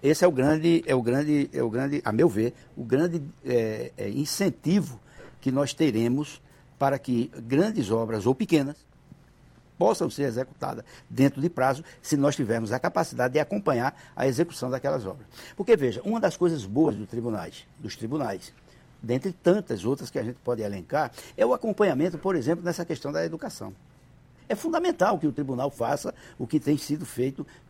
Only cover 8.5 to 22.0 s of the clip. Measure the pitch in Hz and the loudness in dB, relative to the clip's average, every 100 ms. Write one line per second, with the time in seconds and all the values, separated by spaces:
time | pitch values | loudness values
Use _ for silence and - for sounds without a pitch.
8.5 | 160 139 151 _ _ _ - - _ - | 2 2 -6 _ _ _ -20 -20 _ -20
9.5 | - _ _ 190 220 160 104 143 113 131 | -20 _ _ 2 2 -2 -2 -4 -2 -6
10.5 | - - - - - - 113 139 - 156 | -6 -8 -8 -12 -20 -14 2 2 4 -2
11.5 | - 131 135 165 - - 147 143 143 120 | 2 2 0 -6 -18 -2 2 2 2 0
12.5 | 117 113 120 - - 170 120 123 135 151 | 0 0 -2 -2 0 -2 0 0 2 0
13.5 | 208 202 - - - - - 135 123 170 | -2 0 0 0 -4 -20 -2 0 0 -2
14.5 | 165 127 127 139 151 98 92 - - - | -2 -6 -4 -2 -4 -4 -10 -16 -20 -20
15.5 | - 202 220 135 107 - 220 190 - 180 | -10 2 4 4 0 -4 0 0 2 0
16.5 | 165 98 107 156 104 104 117 117 107 82 | 0 -4 2 2 2 -6 -6 -4 -6 -8
17.5 | - - - 107 - 113 147 123 98 - | -14 -20 -14 -14 -10 -6 -4 -4 -6 -10
18.5 | - - - - - 110 123 190 175 - | -20 -20 -20 -20 -16 -4 -2 -2 0 4
19.5 | 196 - 107 95 139 - - 113 123 - | 4 2 -4 -2 -2 -4 -6 -6 -6 -4
20.5 | 120 104 101 85 147 139 - - - 233 | -4 -4 -6 -4 -2 -2 -6 -18 0 2
21.5 | 254 226 196 208 131 | 2 0 2 2 4